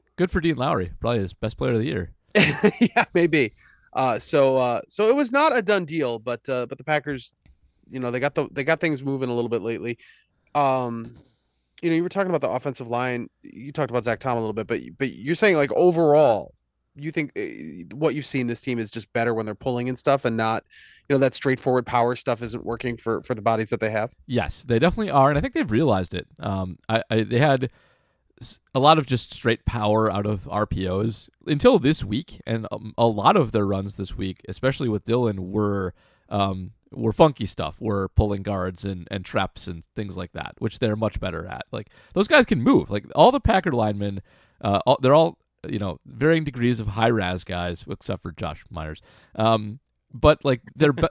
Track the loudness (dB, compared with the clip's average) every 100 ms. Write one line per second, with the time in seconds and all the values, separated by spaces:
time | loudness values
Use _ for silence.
0 | _ -4 -2 0 0 0 0 -2 -4 -4
1 | -2 -2 -2 -6 -8 -4 -2 0 -2 -4
2 | -8 -12 _ 2 2 4 0 4 2 4
3 | 2 2 2 2 0 -4 -20 _ _ -2
4 | 0 0 0 4 4 4 2 -2 -4 0
5 | 4 4 2 2 2 2 2 0 0 -2
6 | -2 -2 -6 -6 -4 -4 -4 -8 -2 -2
7 | -2 -8 -12 _ _ _ _ _ _ -8
8 | -4 -2 -2 -2 -4 -4 -2 0 0 -2
9 | -4 -4 -2 -2 -2 -4 -4 -6 -8 -10
10 | -14 _ _ _ _ -2 0 0 -2 -8
11 | -12 -18 _ _ _ _ _ _ -2 0
12 | 0 -2 -2 -2 -2 -2 -4 -8 -6 -4
13 | -2 -4 -8 _ -20 -18 -10 -6 -4 -2
14 | -2 -2 -2 -2 -4 -6 -4 -6 -6 -6
15 | -6 -6 -4 2 4 4 2 4 4 4
16 | 6 6 6 4 -2 -16 _ _ _ -14
17 | -8 -6 -6 -6 -8 -10 -14 -14 -14 -2
18 | -2 -2 -4 -2 -2 -4 -6 -6 -6 -10
19 | -6 -2 0 -2 -4 -6 -6 -4 -4 -2
20 | 0 0 0 -2 -2 -2 -6 -20 -20 -14
21 | -2 2 2 2 -2 0 0 0 2 2
22 | 2 0 -4 -4 -6 -8 -6 -6 -6 -6
23 | -4 -4 -4 -4 0 0 -2 -2 -2 -2
24 | -4 -8 -4 -2 -2 -6 -2 2 2 0
25 | 0 4 4 4 0 -2 0 2 2 2
26 | -2 -8 -10 -10 -6 -4 -6 -10 -4 -2
27 | 0 0 0 2 2 2 -2 -8 _ _
28 | _ _ _ _ -18 -18 _ 4 6 6
29 | 4 -2 -2 -4 0 0 -2 -2 2 2
30 | 2 0 -2 -4 -4 -4 -2 -2 -2 0
31 | -2 -4 -12 _ -4 4 6 6 4 0
32 | -2 -4 -6 -12 -6 -6 -6 -10 -8 2
33 | 2 4 4 4 4 2 2 0 -4 -8
34 | -10 -6 -8 -8 -14 -4 -4 -2 -2 -2
35 | 0 0 0 -2 -4 -2 0 -2 -4 -8
36 | _ _ _ -2 -2 -4 -10 -16 _ -4
37 | -2 6 6 4 -6 -6 -8 -6 -4 -2
38 | 0 0 0 0 -4 -4 -4 -6 -8 -10
39 | -10 -10 -4 -4 -4 -6 -12 -12 -12 -10
40 | -10 -10 -12 -12 -14 -8 -8 -2 -2 0
41 | -2 -2 -6 -6 -8 -12 -10 -12 -14 _
42 | _ -2 4 6 6 4 4 4 2 -4
43 | -2 6 6 6 2 0 0 0 0 -2
44 | -6 -6 -12 _ _ _ -2 0 2 2
45 | 6 6 4 0 _ _ -8 -6 -4 -8
46 | -14 -2 2 2 0 0 0 0 -2 2
47 | 2 2 0 -4 -6 -6 -4 -6 -10 -10
48 | -8 -8 -10 -8 -8 -8 -12 -10 -10 -12
49 | -16 -20 _ -2 2 2 -2 -12 _ _
50 | _ 2 2 4 0 -2 -6 0 2 2
51 | 0